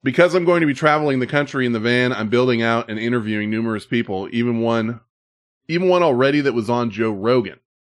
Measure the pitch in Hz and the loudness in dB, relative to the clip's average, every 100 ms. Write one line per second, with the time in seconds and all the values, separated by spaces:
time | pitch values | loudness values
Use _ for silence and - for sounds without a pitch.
0 | 131 131 175 180 170 175 160 131 156 151 | -2 4 4 4 2 2 0 2 2 2
1 | 151 135 123 147 143 139 123 117 113 123 | 0 -2 0 -2 -2 -2 -2 0 0 2
2 | 123 107 107 120 127 117 113 117 117 110 | 2 -2 0 2 2 2 0 0 -2 -6
3 | 117 123 107 107 107 110 113 107 - 120 | -2 -2 -2 -4 -2 -4 -4 -6 -4 -4
4 | 113 95 98 117 120 117 117 113 110 117 | -2 -6 -4 -2 -2 0 0 0 -2 -6
5 | _ _ _ _ _ _ - 165 185 180 | _ _ _ _ _ _ -6 -2 2 4
6 | 170 123 135 147 139 117 107 120 117 101 | 4 4 2 2 0 -2 -2 -2 -2 -2
7 | 113 101 107 127 98 69 _ _ | -4 -2 0 0 0 -10 _ _